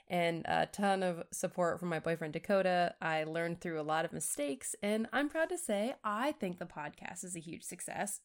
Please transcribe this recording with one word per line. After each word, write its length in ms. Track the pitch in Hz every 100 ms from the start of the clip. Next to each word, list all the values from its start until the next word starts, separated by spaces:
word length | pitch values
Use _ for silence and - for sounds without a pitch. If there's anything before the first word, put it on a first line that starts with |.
| -
and 380 | 175 170 165 -
a 220 | 165 160
ton 340 | - 202 190
of 220 | 185 170 -
support 480 | - 180 - 170 -
from 100 | 175
my 100 | 160
boyfriend 340 | 165 165 156
Dakota, 600 | 165 - 196 185 180 175 -
I 220 | 165 156
learned 360 | 156 160 170 170
through 220 | 175 156
a 20 |
lot 220 | 151 160 165
of 80 |
mistakes, 600 | 160 - - 285 269 - -
and 240 | 208 220 220
I'm 180 | 269 294
proud 200 | 320 330
to 80 | 349
say 380 | - 202 226 -
I 300 | 214 208 277
think 260 | 294 190 175
the 60 | 175
podcast 580 | 160 147 - - 180
is 120 | 185 175
a 40 |
huge 240 | 160 165
success. 580 | - 180 - - 196 -